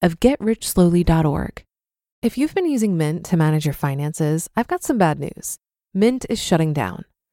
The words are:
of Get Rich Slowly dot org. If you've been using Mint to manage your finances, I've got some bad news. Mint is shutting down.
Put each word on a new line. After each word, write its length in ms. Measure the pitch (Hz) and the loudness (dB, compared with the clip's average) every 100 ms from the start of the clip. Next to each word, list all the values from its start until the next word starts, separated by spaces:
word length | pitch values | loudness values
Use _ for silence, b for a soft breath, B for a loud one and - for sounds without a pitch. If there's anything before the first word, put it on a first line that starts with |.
of 180 | 175 165 | -2 2
Get 180 | 247 294 | 2 2
Rich 280 | 214 226 - | 0 -2 -2
Slowly 340 | - 175 175 | 2 4 4
dot 220 | 170 165 | 4 2
org. 380 | 156 143 - - - _ _ _ _ _ | 2 0 -6 -10 -20 _ _ _ _ _
If 160 | 233 - | -4 -2
you've 180 | 302 | -2
been 160 | 392 349 | 0 0
using 280 | 262 214 170 | 0 0 0
Mint 260 | 151 170 - | 0 -4 0
to 120 | 170 | 2
manage 260 | 156 156 | 2 2
your 80 | 151 | -2
finances, 760 | 143 143 139 147 - 151 160 - - | -2 -4 -4 -4 -2 -2 -2 -4 -4
I've 120 | 247 | -4
got 140 | 359 | -4
some 160 | - 240 | -2 2
bad 200 | 170 147 | 2 0
news. 400 | - - - - _ _ _ | -6 -10 -14 -14 _ _ _
Mint 340 | 190 220 254 - | 0 2 0 -4
is 100 | 220 | -4
shutting 340 | - 165 160 | 0 0 0
down. 320 | 147 95 - - _ _ | -2 -4 -8 -16 _ _